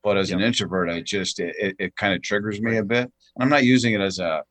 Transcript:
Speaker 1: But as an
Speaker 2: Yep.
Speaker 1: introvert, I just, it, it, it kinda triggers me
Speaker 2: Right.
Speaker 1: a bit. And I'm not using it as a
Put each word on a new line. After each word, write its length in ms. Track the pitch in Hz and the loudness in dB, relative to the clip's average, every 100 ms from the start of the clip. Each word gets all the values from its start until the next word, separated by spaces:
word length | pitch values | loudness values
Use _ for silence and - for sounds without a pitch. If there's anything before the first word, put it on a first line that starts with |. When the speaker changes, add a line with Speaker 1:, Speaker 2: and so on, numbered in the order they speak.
Speaker 1:
But 140 | 104 98 | 2 0
as 140 | 95 | 2
an 80 | 90 | 2
Speaker 2:
Yep. 80 | 110 | 0
Speaker 1:
introvert, 420 | 123 92 92 85 | 0 -2 -2 -2
I 120 | 85 | -4
just, 400 | 82 101 92 - | -4 -4 -4 -4
it, 120 | 85 76 | -6 -4
it, 160 | 101 - | -4 -4
it 180 | 92 - | -8 -2
kinda 200 | 101 87 | -2 -2
triggers 420 | - 104 107 101 | -2 -2 -2 -4
me 100 | 113 | 0
Speaker 2:
Right. 80 | 113 | 0
Speaker 1:
a 40 | |
bit. 200 | 101 120 123 _ _ - | 2 0 -2 _ _ -2
And 80 | |
I'm 60 | 127 | 2
not 160 | 147 123 | 4 6
using 280 | 127 117 | 4 4
it 80 | 104 | 0
as 180 | 98 92 | -2 -2
a 220 | 85 78 - | -2 -4 -6